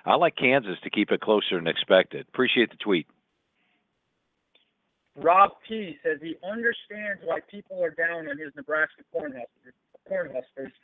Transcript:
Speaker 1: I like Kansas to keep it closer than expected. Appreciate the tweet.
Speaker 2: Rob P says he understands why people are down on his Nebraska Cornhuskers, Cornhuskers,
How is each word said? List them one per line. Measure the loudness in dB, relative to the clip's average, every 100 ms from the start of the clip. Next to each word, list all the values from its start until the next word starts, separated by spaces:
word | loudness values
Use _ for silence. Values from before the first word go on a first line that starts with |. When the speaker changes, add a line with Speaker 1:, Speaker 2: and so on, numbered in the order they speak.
| 2
Speaker 1:
I | 4
like | 4 2
Kansas | 2 2 0 -8
to | -4
keep | -2 0
it | 0
closer | 2 2 2 -2
than | -2
expected. | -2 4 4 4 -4 -6
Appreciate | 0 2 2 0
the | -2
tweet. | 0 0 -2 _ _ _ _ _ _ _ _ _ _ _ _ _ _ _ _ _ _ _ _ 0
Speaker 2:
Rob | 4 6 6 4 -10
P | -8 -8 -6
says | -6 -4
he | -8 -10 -10
understands | -4 -2 -4 -10 -10 -10 -8 -6
why | -8 -8
people | -18 -12 -4
are | -4
down | -2 -4 -4 -8
on | -10
his | -12 -12
Nebraska | -4 -2 -2 -6 _
Cornhuskers, | -8 -8 -10 -16 _ _ _ _ _ -6
Cornhuskers, | -6 -4 -8 -10 -12 -14 -14